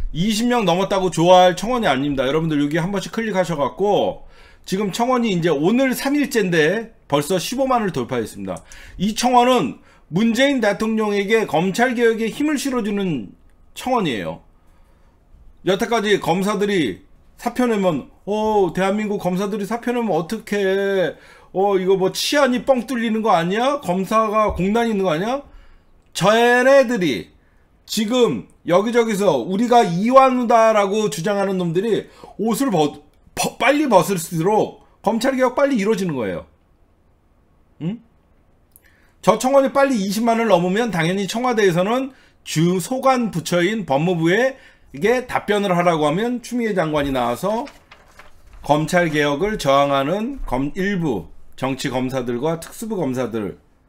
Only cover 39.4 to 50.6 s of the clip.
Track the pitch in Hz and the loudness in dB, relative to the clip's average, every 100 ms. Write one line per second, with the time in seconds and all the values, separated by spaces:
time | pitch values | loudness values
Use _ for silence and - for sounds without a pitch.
39.4 | 254 277 269 277 277 247 190 202 233 226 | 4 4 4 2 2 2 -2 -2 0 0
40.4 | 226 180 180 196 240 175 160 190 185 226 | 4 2 2 0 -2 -2 -2 -2 -4 -4
41.4 | 254 220 202 170 190 254 269 - _ _ | -2 2 2 2 0 -2 -4 -12 _ _
42.4 | - 151 170 185 170 262 262 262 226 170 | -8 0 0 0 -4 -2 0 0 0 -6
43.4 | 151 175 175 220 180 - 175 175 160 202 | -4 0 0 -2 -2 0 0 0 0 2
44.4 | 262 269 - _ _ 139 196 254 247 - | 0 -2 -18 _ _ -4 0 0 -2 -6
45.4 | - 208 202 175 175 165 147 165 233 247 | -2 -2 0 2 2 2 0 0 -2 -6
46.4 | - 240 226 185 160 151 139 131 120 120 | -6 -4 -2 -2 -2 -2 -2 -2 -2 -2
47.4 | 185 220 285 - _ - - - - - | -2 -4 -6 -14 _ -20 -20 -20 -20 -20
48.4 | - - - 147 156 180 175 151 147 143 | -20 -18 0 0 2 0 0 0 0 0
49.4 | 202 214 139 139 143 139 135 196 226 277 | -2 -2 2 4 4 2 0 -2 -4 -8
50.4 | - 127 | -6 -4